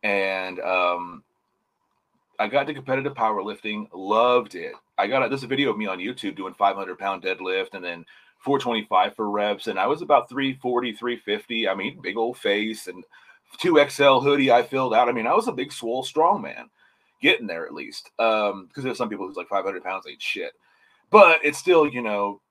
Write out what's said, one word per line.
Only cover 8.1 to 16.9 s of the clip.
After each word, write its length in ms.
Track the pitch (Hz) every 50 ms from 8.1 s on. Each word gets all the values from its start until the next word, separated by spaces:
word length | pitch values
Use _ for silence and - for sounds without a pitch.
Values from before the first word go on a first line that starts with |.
| - - _ _ _ _
four 200 | - 135 139 135
twenty-five 560 | 135 123 117 110 104 _ 101 92 95 101 -
for 160 | - 110 104
reps. 360 | 104 104 104 104 104 101 -
And 120 | 113 98 95
I 80 | 95
was 160 | 117 147 156
about 260 | 175 180 151 127 104 -
three 260 | 123 135 139 135 131
forty, 380 | 135 - 123 123 120 127 123
three 240 | 107 104 117 120 120
fifty. 520 | 113 _ - 104 104 - _ 120 113 110 98
I 60 | 95
mean, 260 | 95 95 127 143 180
big 140 | - 90 98
old 200 | 113 113 120 123 -
face 480 | - 107 101 104 107 110 110 107 - 92
and 160 | 90 92 87 _ _ - _ - - _ _ _ - -
two 200 | - 180 165 147
X 220 | 143 139 - -
L 200 | 143 139 135 127
hoodie 300 | 135 139 143 139 135 131
I 120 | 117 123
filled 320 | 117 - 135 131 131 123 113
out. 140 | 113 123 120
I 40 |
mean, 140 | 123 120 110
I 80 | 120 156
was 120 | 208 220
a 60 | 262
big, 200 | 156 127 139 -
swole, 300 | - - 120 113 120 131
strong 400 | 127 - - 151 160 170 202 -
man, 260 | 101 78 - - - _ _ _ _ _